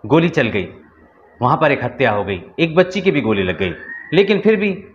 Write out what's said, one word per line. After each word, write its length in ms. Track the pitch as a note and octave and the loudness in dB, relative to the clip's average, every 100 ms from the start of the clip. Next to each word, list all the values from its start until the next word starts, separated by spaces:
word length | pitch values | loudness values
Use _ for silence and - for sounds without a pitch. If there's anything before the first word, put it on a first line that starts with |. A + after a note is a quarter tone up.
गोली 240 | G#2+ D3+ E3+ | 2 2 2
चल 200 | E3 A#2 | 0 0
गई, 180 | G2+ F2+ - - _ - _ _ _ | -2 -6 -12 -20 _ -20 _ _ _
वहाँ 160 | B2 D#3 | 0 2
पर 160 | D3+ | 2
एक 120 | C#3 | 0
हत्या 260 | A#2+ - B2+ | -4 0 0
हो 140 | G#2 | 0
गई, 160 | G2 F#2 - - | -2 -6 -8 -4
एक 140 | E3 D#3+ | 0 2
बच्ची 240 | F3+ G3+ | 0 0
की 100 | F#3+ | 0
भी 100 | D3 | 0
गोली 220 | A2 G#2 | 0 0
लग 160 | F2+ E2+ | 0 -2
गई, 140 | F#2+ D#2+ - - - | -4 -4 -12 -16 -2
लेकिन 260 | D#3+ G3 G3+ | 2 4 2
फिर 160 | G3+ G#3+ | 2 2
भी 140 | G3+ F3+ - | 0 -4 -12